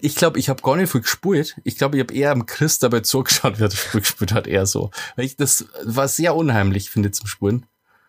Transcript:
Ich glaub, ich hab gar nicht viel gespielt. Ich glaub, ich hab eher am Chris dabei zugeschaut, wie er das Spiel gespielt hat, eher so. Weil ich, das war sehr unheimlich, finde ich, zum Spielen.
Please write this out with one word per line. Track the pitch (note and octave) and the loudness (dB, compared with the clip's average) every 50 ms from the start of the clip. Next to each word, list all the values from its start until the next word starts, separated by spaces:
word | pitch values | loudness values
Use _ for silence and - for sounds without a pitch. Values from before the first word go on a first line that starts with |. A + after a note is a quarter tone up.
| - | -2
Ich | D3 - | -2 0
glaub, | - F3 E3 - | 2 2 2 2
ich | C3+ B2+ - | 0 -2 -2
hab | C3 - - | -2 -2 0
gar | C#3 C3+ | 0 2
nicht | E3+ F#3+ - | 2 2 0
viel | - B2 A2 | 0 -2 -2
gespielt. | - - - - F#3+ G3 C#3+ D#3 - - - - | -2 -6 -4 0 0 0 0 0 -2 -6 -10 -8
Ich | C3+ - - | -8 -2 -2
glaub, | C#3+ C3+ D3 | -2 0 0
ich | C3+ | 0
hab | B2 - | -2 -2
eher | - C3 C#3+ D3 C#3+ | -2 0 2 2 2
am | B2 A2+ | 0 -2
Chris | - - - D3+ D#3 - - | -4 -4 -2 0 0 0 2
dabei | - A#2+ A#2 A#2 | 2 2 2 2
zugeschaut, | G#2+ - - C3+ C3 - - - - C3 G#2 G#2+ | 0 0 0 0 2 2 0 2 2 0 2 2
wie | A2 | 0
er | G2+ | 0
das | F#2+ - | 0 -2
Spiel | - - - A2 | -6 -2 -2 0
gespielt | G2+ - - - G#2 F#2 A2 | 0 0 -2 -2 -2 0 0
hat, | A2 - - | 0 0 2
eher | E2 G2 F#2+ | 0 2 2
so. | F#2+ - - - G2 - - - - - | 2 0 -2 -4 -4 -8 -10 -14 -12 -6
Weil | - B2+ | -6 -6
ich, | C3+ - | -6 -2
das | - C#3+ C3+ - - - - - - - | -2 0 0 0 0 -2 -6 -14 -12 -8
war | A2+ A2+ C3+ C#3 C3+ | -4 0 0 0 0
sehr | - - D#3+ F3 D3+ | 0 0 0 2 2
unheimlich, | D#3+ E3 C#3+ A#2+ G#2+ G2 G2 G2 G2+ - - | 2 2 2 4 4 4 2 2 0 -2 -2
finde | - A2 G2+ G2+ | 0 0 0 0
ich, | - | 0
zum | - - G2+ | -4 -8 -8
Spielen. | - - G2+ G2 A2+ B2 - _ _ _ _ _ _ _ _ | -8 -2 0 0 0 0 -2 _ _ _ _ _ _ _ _